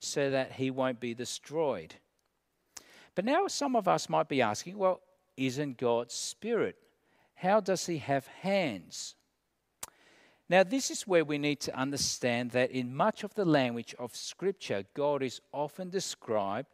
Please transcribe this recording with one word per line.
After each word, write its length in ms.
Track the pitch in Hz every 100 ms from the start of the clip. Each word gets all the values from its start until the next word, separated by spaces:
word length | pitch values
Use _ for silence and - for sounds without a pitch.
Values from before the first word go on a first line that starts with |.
so 300 | - 151 139
that 220 | 135 127
he 160 | - 131
won't 300 | 131 127 117
be 160 | 123
destroyed. 800 | 117 120 - - 151 151 101 82 - _ _ _ _ _ _ _ - - - -
But 100 | -
now 220 | 214 320 392
some 300 | - 285 240
of 100 | 185
us 220 | 160 -
might 200 | 160 156
be 140 | 135
asking, 340 | 110 107 175 208
"Well, 240 | 185 180 _ _ _ -
isn't 400 | 131 127 147 120
God 340 | 120 117 120
spirit? 720 | - - - 214 220 107 - _ _ _ _ _
How 260 | - 185 214
does 260 | 190 180 -
he 120 | 160
have 280 | 135 139 -
hands?" 880 | - 190 196 156 95 80 - - - _ _ _ _ _ _ - - _ _ _ _ -
Now, 160 | 180
this 280 | 185 262 -
is 160 | - -
where 180 | 175
we 140 | 147 147
need 220 | 147 143
to 140 | -
understand 760 | - 135 139 110 - 123 120 123
that 200 | 123 127
in 240 | 131 123
much 300 | 135 208 -
of 80 | 202
the 140 | - 180
language 480 | 147 127 120 113
of 200 | - 123
Scripture, 720 | - - - 185 190 - 101 98
God 300 | - 143 143
is 180 | 131 - -
often 360 | 139 147 - 185
described 800 | 185 - - - 107 98 107 143